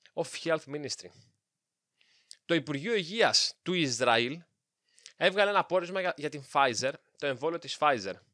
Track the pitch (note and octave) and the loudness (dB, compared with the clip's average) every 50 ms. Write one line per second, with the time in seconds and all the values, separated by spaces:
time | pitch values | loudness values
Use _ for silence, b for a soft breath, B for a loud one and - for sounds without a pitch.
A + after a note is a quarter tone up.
0 | _ _ _ - E3 - - - - E3 D#3+ D#3 - C3+ C#3 D3 D3 B2+ - - | _ _ _ -6 -6 -6 -8 -6 -2 0 0 0 -2 -6 -10 -8 -8 -8 -8 -8
1 | - F2+ - - _ _ _ _ _ _ _ _ _ _ _ _ _ _ _ B | -10 -14 -20 -20 _ _ _ _ _ _ _ _ _ _ _ _ _ _ _ B
2 | B B B B B B B B B - E3+ E3 C3+ - D3+ C#3 D3 G#3+ A#3 G#3+ | B B B B B B B B B -2 0 0 0 -2 -4 -6 -2 -2 -2 -2
3 | F3 D#3 G3+ A#3 G#3 C#3 - - - - - _ - - F#3 F3+ D#3+ C3+ A#2+ A2+ | -2 -2 0 2 4 4 4 2 0 0 -4 _ -6 -2 0 0 0 0 0 0
4 | B2+ B2 A#2 A2+ A#2+ B2 C#3+ E3+ E3+ _ _ _ _ _ _ _ B B B B | 2 4 4 4 4 0 -2 -8 -12 _ _ _ _ _ _ _ B B B B
5 | B B B - D#3 F#3 F#3 G3+ G3+ G3+ G3+ F#3+ E3 - F3 F#3 F3 E3+ F#3 G3 | B B B 0 0 2 4 4 2 4 4 2 2 2 2 0 0 0 -4 -4
6 | F#3 F3+ - - C#3+ D3+ D3 D3 C3+ - - C#3+ C#3 C3 A#2+ G2+ B2 C3 C#3+ - | -4 -4 -4 -4 -6 -8 -8 -10 -10 -2 2 4 4 4 2 0 -2 -4 -4 -6
7 | _ _ _ - - C#3+ C3 A#2 C3 D#3+ E3+ E3+ E3 C3+ - - D3+ D3 C#3 A#2 | _ _ _ -6 -4 -4 -4 -2 -2 -4 -4 -4 -6 -10 -4 2 2 4 4 2
8 | F#2+ F#2+ F2+ F#2 _ _ | 0 -6 -8 -10 _ _